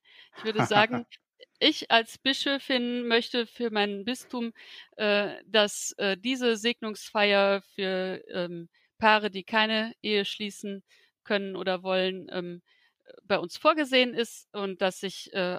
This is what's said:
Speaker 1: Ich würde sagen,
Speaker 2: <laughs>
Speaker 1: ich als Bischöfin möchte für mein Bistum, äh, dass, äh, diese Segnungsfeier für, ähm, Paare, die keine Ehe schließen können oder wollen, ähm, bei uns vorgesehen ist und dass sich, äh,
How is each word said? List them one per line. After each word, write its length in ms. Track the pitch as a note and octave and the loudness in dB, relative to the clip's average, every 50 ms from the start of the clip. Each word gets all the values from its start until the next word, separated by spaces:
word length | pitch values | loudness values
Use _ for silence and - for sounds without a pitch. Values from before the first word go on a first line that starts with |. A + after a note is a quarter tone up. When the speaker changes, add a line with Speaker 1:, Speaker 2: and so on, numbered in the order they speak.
| _ _ - - - _ - | _ _ -20 -20 -20 _ -16
Speaker 1:
Ich 80 | - - | -10 -6
würde 200 | A3 G#3 - - | -4 0 0 0
sagen, 420 | - G#3+ G#3 G#3+ A3+ A#3+ A#3+ A#3 - - - _ _ _ | 4 4 4 4 4 2 -4 -8 -10 -16 -20 _ _ _
Speaker 2:
<laughs> 260 | - - - _ - | -20 -20 -16 _ 2
Speaker 1:
ich 320 | B3+ D4 D4+ - - - | 2 2 2 2 0 2
als 260 | A3+ A#3 A3+ - - - | 2 2 2 0 -6 -4
Bischöfin 880 | - C4 C4+ - - C#4+ C#4 C4 - - C4 B3 A#3+ A#3+ A#3+ B3 A#3+ | -2 -2 0 0 0 -2 -2 -2 0 0 0 0 0 -2 -2 -2 0
möchte 400 | A#3+ A3+ A#3+ A#3 - - A#3+ A3+ | 2 2 2 2 0 -2 -2 -2
für 240 | - - - A#3+ A3+ | -4 -4 -4 -2 2
mein 340 | G#3+ G#3 G3+ G#3 G3+ G3 G3 | 2 4 2 2 0 -4 -4
Bistum, 480 | A#3 B3+ - - - - B3 A#3 A#3 - - - - - - - _ _ | -4 -4 -6 -6 -8 -6 -6 -4 -6 -8 -12 -18 -20 -20 -20 -20 _ _
äh, 400 | - G#3+ G#3 G#3 G3+ G3+ E3 A#2+ - - | -2 2 2 2 2 2 -2 -6 -10 -4
dass, 460 | F#3 G3+ G#3+ G#3 G#3 - - - - - - | 2 4 4 4 4 2 -4 -8 -8 -4 -2
äh, 180 | G3+ G3 F#3+ F3+ | 0 0 0 -2
diese 380 | G3+ B3 C4+ B3 B3 A#3 A3+ | -2 -4 -2 0 2 2 2
Segnungsfeier 1080 | G#3 G#3+ A#3 A#3 - A3+ A3 G3+ - - - - G#3+ G#3 G#3 G3+ G3 G3 G3 G3 G3 - _ _ | 2 0 -2 -2 -2 -4 -8 -8 -8 -10 -4 0 2 2 4 6 6 6 4 2 0 -2 _ _
für, 480 | - F#3+ F#3+ F#3+ F#3 F#3 F#3 F#3 - - - | -4 -2 -2 0 -2 -2 -4 -6 -8 -10 -8
ähm, 400 | - F#3 F3 F3 F3 E3+ E3+ - _ _ _ _ _ - | -6 -6 -6 -6 -8 -10 -12 -14 _ _ _ _ _ 2
Paare, 320 | A3 G#3+ G#3+ G#3+ G#3 G3+ | 4 4 6 4 2 -2
die 140 | F#3 F#3+ F3 | -6 -8 -6
keine 500 | - A3+ A3 G#3+ G#3+ A3 G#3+ A3 A3+ - _ | -2 0 0 2 2 0 -2 -2 -4 -8 _
Ehe 220 | - G#3+ G#3+ G3+ G3+ | -4 0 0 0 0
schließen 580 | - - - G#3+ G3+ - - - G3+ G3 G3 - _ _ _ _ _ _ _ | -2 -6 -8 -8 -10 -10 -10 -10 -10 -10 -10 -14 _ _ _ _ _ _ _
können 320 | _ - G#3+ G3 G3 G3 F#3 | _ -2 -2 -2 -2 -2 -6
oder 300 | F3+ F#3 F#3+ F#3 F3 F#3 | -4 -2 -2 -2 -2 -2
wollen, 420 | F#3+ F#3 F#3 F#3 F#3 F#3+ F#3 E3+ - | -2 0 0 0 0 -2 -6 -8 -8
ähm, 300 | - F3+ F3 F3 F3 F3+ _ _ _ _ _ _ _ _ _ - - - | -8 -6 -6 -8 -10 -12 _ _ _ _ _ _ _ _ _ -20 -20 -12
bei 160 | - - G3+ E3+ | -4 -2 -2 -2
uns 180 | E3 - - | -2 -4 -6
vorgesehen 560 | - - D4+ D#4+ D#4 D4 B3 C4 B3+ B3+ B3 | 0 2 2 4 2 2 2 4 4 4 2
ist 360 | A3 A3+ A#3 - - - - _ | 0 -4 -4 -4 -8 -18 -18 _
und 300 | - G#3 G3 F#3+ F#3 - | -8 -6 -6 -6 -2 -2
dass 160 | G3 F#3 - - | -2 -2 -2 -4
sich, 340 | G3+ F#3+ - - - - - | -8 -10 -10 -12 -12 -6 -4
äh, 240 | G3 F3+ F3+ F3+ | -2 -2 -2 -4